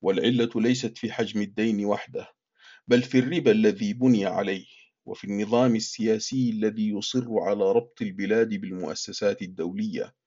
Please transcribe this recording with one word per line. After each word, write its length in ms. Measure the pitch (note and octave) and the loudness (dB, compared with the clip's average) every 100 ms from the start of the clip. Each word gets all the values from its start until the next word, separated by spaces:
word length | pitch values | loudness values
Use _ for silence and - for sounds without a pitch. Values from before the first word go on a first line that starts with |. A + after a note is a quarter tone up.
والعلة 480 | F#2 G2 A2+ B2+ A#2 A2+ | 0 2 2 2 0 2
ليست 420 | A2+ B2+ A2+ - | 2 2 -2 -6
في 140 | A2+ | -8
حجم 300 | - A2 G#2+ | -4 -4 -2
الدين 420 | G2+ G2+ A2+ G#2 | -4 -2 0 0
وحده، 440 | G2+ G2+ - - - _ _ _ - - - | 0 -2 -4 -12 -12 _ _ _ -20 -20 2
بل 140 | A#2+ | 2
في 160 | B2+ C3 | 4 2
الربا 320 | B2 E3+ C#3+ | 2 2 4
الذي 420 | A2 A2 G2+ G#2 | 6 6 4 -2
بني 340 | A#2 B2+ A#2 G2 | 2 4 4 2
عليه، 400 | F2+ G2 F#2+ F2+ - _ _ - | -2 -2 -4 -8 -20 _ _ -14
وفي 180 | F#2+ | -12
النظام 520 | - G2+ G#2+ A#2+ B2+ A2+ | -6 -4 0 4 4 2
السياسي 760 | A2 - A2 A2 - C3 B2 | -2 -4 0 0 0 -2 0
الذي 380 | A2 A2 A2 G#2+ | 0 -2 0 -2
يصر 500 | G#2 G2+ B2+ A#2+ G#2+ | -2 -2 -4 -2 -2
على 340 | F2 G#2 G2+ | 0 2 2
ربط 300 | G2 - _ | 0 -6 _
البلاد 460 | G#2+ F#2+ G2 A2 A2+ | -8 -6 0 2 2
بالمؤسسات 920 | G2+ G2 F#2 E2 - - G2+ G2+ G2 | -2 -6 -8 -8 -8 -10 -4 -2 -2
الدولية 720 | F#2 F#2 E2 G2 G#2+ F#2+ - _ | -8 -6 -6 -4 -6 -6 -10 _